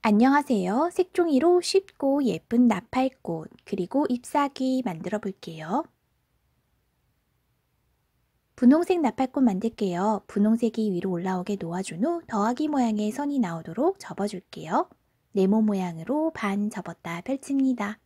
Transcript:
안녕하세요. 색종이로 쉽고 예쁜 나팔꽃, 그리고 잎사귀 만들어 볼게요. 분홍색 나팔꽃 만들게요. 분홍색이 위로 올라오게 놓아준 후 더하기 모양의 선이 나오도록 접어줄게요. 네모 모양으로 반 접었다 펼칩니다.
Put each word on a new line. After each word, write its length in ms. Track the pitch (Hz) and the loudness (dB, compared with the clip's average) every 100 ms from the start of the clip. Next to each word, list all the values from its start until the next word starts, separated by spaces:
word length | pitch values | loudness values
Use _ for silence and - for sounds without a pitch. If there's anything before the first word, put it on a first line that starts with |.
안녕하세요. 840 | 226 208 247 285 277 220 180 214 330 | 4 6 6 4 2 0 0 0 0
색종이로 680 | - 370 - 339 269 320 359 | 0 -2 2 2 4 4 4
쉽고 640 | 349 381 - _ 277 277 | 4 0 -2 _ 0 2
예쁜 420 | 262 165 _ 233 247 | 0 -2 _ 4 4
나팔꽃, 840 | 202 - 262 262 - - 165 156 - | 4 -2 -2 -2 -4 -8 -8 -10 -20
그리고 400 | - 196 175 269 302 | -8 -6 -2 0 0
잎사귀 720 | 247 - 294 285 - 262 262 | 0 0 -2 -2 -2 -2 0
만들어 360 | 240 160 180 208 | -2 -6 -6 -4
볼게요. 640 | 208 190 - 160 156 233 330 _ _ _ _ _ _ _ _ _ _ _ _ _ _ _ _ _ _ _ _ _ _ _ _ _ _ - | -6 -10 -14 -12 -4 -4 -4 _ _ _ _ _ _ _ _ _ _ _ _ _ _ _ _ _ _ _ _ _ _ _ _ _ _ 4
분홍색 440 | 240 302 349 359 | 6 6 4 0
나팔꽃 440 | 277 - 262 285 | 0 0 -4 2
만들게요. 800 | 254 185 226 - 196 175 202 208 _ | 2 2 -4 -4 -4 0 -2 -2 _
분홍색이 640 | - 208 226 233 226 214 | 0 2 2 0 -2 -2
위로 220 | 180 190 | -2 -2
올라오게 440 | 175 185 185 185 196 | -4 -2 -4 -4 -6
놓아준 440 | 165 175 190 170 | -6 -8 -8 -4
후 160 | 262 339 330 | -4 -4 -6
더하기 400 | 214 214 247 302 | -2 -2 -2 -2
모양의 460 | 285 240 214 214 | 0 0 0 -4
선이 260 | 214 285 285 | -4 -4 -2
나오도록 640 | 196 165 160 170 311 392 | -2 -4 -8 -2 -2 -2
접어줄게요. 920 | - 170 202 185 _ - 160 220 359 _ _ _ _ | -12 -6 -6 -6 _ -16 -4 -2 -2 _ _ _ _
네모 320 | 202 190 220 | 0 2 4
모양으로 720 | 214 196 180 165 165 294 320 | 2 0 -4 -8 -6 -2 -2
반 340 | 320 208 202 208 | -2 -4 -2 -4
접었다 520 | 214 175 170 175 170 | -6 -10 -12 -10 -10
펼칩니다. 800 | 180 269 - 277 262 247 202 214 | -6 -8 -2 0 2 0 -4 -8